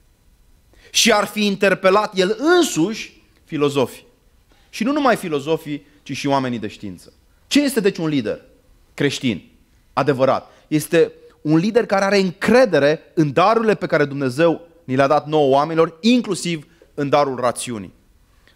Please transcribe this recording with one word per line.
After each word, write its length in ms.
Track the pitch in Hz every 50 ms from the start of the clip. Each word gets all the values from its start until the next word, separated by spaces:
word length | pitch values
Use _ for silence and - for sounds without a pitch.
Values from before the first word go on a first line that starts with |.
| _ _ _ _ _ _ _ _ _ _ _ _ _ _ _ _ _ -
Și 200 | - - - 226
ar 140 | 220 208 196
fi 200 | 202 - 208 214
interpelat 720 | 208 190 - 202 196 185 - - - 196 214 214 202 -
el 200 | 185 - 190 214 220
însuși 840 | 269 320 359 359 320 - - 156 160 208 226 - - - _ _ _ _ _ _ _
filozofii. 640 | - 165 143 147 143 131 139 123 - - - - _ _ _ _ _ _ _ _ _ _ _ _ _
Și 140 | - - 233
nu 80 | 254
numai 240 | 294 302 285 262 214
filozofii, 680 | - - 175 151 139 131 156 160 156 - 147 147 139 - _ _ _ -
ci 140 | - 135
și 100 | - -
oamenii 320 | 143 139 135 131 127 120 113
de 80 | 104
știință. 460 | 101 - - - 101 90 82 - - _ _ _ _ _ _ _
Ce 160 | - - 277 294
este, 160 | 277 269 233
deci, 180 | 185 202 196
un 100 | - 165
lider 340 | 156 151 135 107 101 87 - - _ _ _ _ _ _ _ _ _ -
creștin 580 | - 143 143 - - - 123 101 78 - _ _ _ _ _ _ _ _ _ -
adevărat? 580 | - 139 147 139 123 131 131 117 95 - - _ _ _
Este 440 | - 151 151 147 - 170 165 156 156 - - - - _ _
un 160 | - 147 156
lider 280 | 165 170 220 208 226 190
care 200 | 190 202 196 202
are 120 | 196 202
încredere 840 | 202 190 185 - - - - 220 254 262 208 170 143 139 147 156 - - - -
în 200 | 170 156 147 127
darurile 420 | 160 180 202 226 226 226 214 196
pe 100 | - 185
care 200 | 151 175 151 147
Dumnezeu 640 | 143 135 143 139 127 120 139 170 170 151 - - - _ _ -
ni 120 | - 127
le-a 120 | 131 139
dat 200 | 139 151 147 147
nouă, 280 | 151 156 156 147 131 135
oamenilor, 420 | 139 147 160 165 160 165 165 - -
inclusiv 680 | - 226 254 247 - 214 180 - - 175 170 156 143 _ _ _ _ _ -
în 160 | - 147 139
darul 260 | 147 147 147 139 127
rațiunii. 580 | 120 123 120 117 - - 127 117 104 92 - _ _ _ _ _ _ _ _ _ _ _ _ _